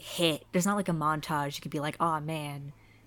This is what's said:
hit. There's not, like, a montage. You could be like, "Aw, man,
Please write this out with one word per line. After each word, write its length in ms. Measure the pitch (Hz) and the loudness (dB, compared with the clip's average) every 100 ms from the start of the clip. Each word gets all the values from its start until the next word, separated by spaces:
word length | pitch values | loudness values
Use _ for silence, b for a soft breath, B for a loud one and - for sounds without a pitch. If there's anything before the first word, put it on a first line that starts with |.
hit. 420 | - - 175 - - | -8 2 2 2 0
There's 140 | 180 190 | 2 2
not, 100 | 208 | 2
like, 140 | 185 | 2
a 40 | |
montage. 640 | 160 151 151 - 151 143 - | 2 2 0 0 0 0 -4
You 60 | |
could 100 | 151 | -6
be 80 | 151 | -2
like, 160 | 147 - | -2 0
"Aw, 180 | 165 156 | 0 0
man, 540 | 151 160 147 143 143 - b b | -2 -4 -4 -8 -10 -14 b b